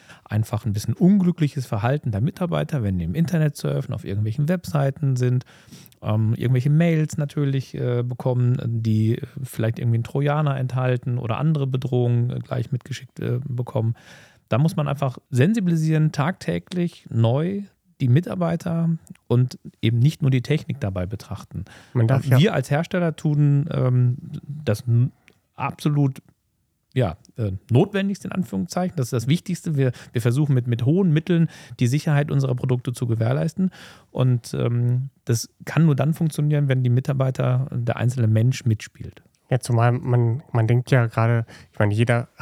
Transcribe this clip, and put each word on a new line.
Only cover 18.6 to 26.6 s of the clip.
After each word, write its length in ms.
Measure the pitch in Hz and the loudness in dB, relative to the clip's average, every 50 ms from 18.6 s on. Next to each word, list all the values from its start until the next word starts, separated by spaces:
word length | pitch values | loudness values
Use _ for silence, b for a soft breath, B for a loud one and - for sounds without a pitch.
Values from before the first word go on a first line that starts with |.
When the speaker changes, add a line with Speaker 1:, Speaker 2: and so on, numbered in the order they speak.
| - 170 165 165 165 165 165 160 - - - - _ | -4 -4 -4 -2 -2 -2 -2 -4 -8 -16 -20 -20 _
Speaker 1:
und 300 | _ 120 127 127 123 - - - - - _ | _ 2 2 2 0 -4 -12 -18 -20 -10 _
eben 180 | - 113 117 117 | -2 0 2 4
nicht 220 | 123 156 156 - | 2 2 2 0
nur 80 | 156 131 | 0 0
die 120 | 131 127 117 | 0 0 0
Technik 360 | - 147 156 - - 123 - | -2 -4 -4 -2 -6 -8 -6
dabei 260 | - 98 95 92 90 | -6 -4 -4 -4 -6
betrachten. 600 | 98 - - - - 101 - - - - - 98 B B B B B B | -6 -8 -12 -10 -12 -12 -14 -12 -12 -12 -12 -12 B B B B B B
Speaker 2:
Man 140 | 127 113 | 0 2
darf 180 | 113 135 135 - | 2 2 2 2
Speaker 1:
Ähm, 60 | 135 | 4
Speaker 2:
ja 60 | 123 | 4
Speaker 1:
wir 160 | 131 175 - - | 6 6 4 2
als 160 | 135 127 - | 0 0 0
Hersteller 460 | 143 151 170 - - 180 175 165 156 | -2 -2 -2 -2 -2 -2 -2 -2 -2
tun, 520 | - - 156 147 147 147 143 143 143 139 - | -2 -2 0 2 4 4 4 4 2 0 0
ähm, 460 | - - 131 127 123 123 123 123 123 - - - 147 - - | -2 0 0 2 2 4 2 2 0 -2 -8 -12 -14 -14 -12
das 360 | - 143 - - 113 104 - - | -12 -14 -6 -2 -2 -2 -2 0
n-, 240 | 120 117 120 127 - - _ _ _ _ _ _ _ _ | 2 2 4 2 2 -2 _ _ _ _ _ _ _ _
absolut, 640 | - 127 120 87 - - 156 147 147 143 135 131 - - _ _ _ _ _ _ _ | -8 -8 -8 -8 -4 -2 0 2 2 2 0 0 -4 -14 _ _ _ _ _ _ _